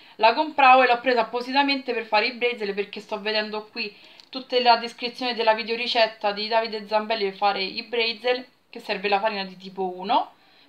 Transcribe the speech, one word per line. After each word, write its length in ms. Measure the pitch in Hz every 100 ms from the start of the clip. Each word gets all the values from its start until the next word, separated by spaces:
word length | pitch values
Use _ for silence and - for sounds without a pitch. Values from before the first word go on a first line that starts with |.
| - -
la 180 | 220
compravo 480 | 294 311 - 262 262
e 60 | 247
l'ho 100 | 240
presa 220 | 262 247
appositamente 720 | 226 247 247 269 277 269 254
per 120 | 233
fare 220 | 220 214 233
i 60 |
brezel, 420 | 240 240 233 202
perché 240 | 202 196 220
sto 220 | - 208
vedendo 480 | 202 214 214 214 214
qui 400 | 240 208 - - - _
tutta 260 | 262 262 254
la 180 | 240 226
descrizione 540 | 233 - 240 - 247 220
della 180 | 220
videoricetta 760 | 220 220 226 240 247 220 - 208
di 160 | 196 214
Davide 400 | 226 226 214 202
Zambelli 340 | 214 214 220 196
per 80 |
fare 280 | 190 202 196
i 220 | 190 220
brezel, 600 | 226 233 226 214 247 254 254 _ _
che 120 | 233
serve 280 | - 196 202
la 120 | 196
farina 240 | 214 202
di 120 | 190 185
tipo 400 | 190 190 185 180
uno. 360 | 196 277 - - _ _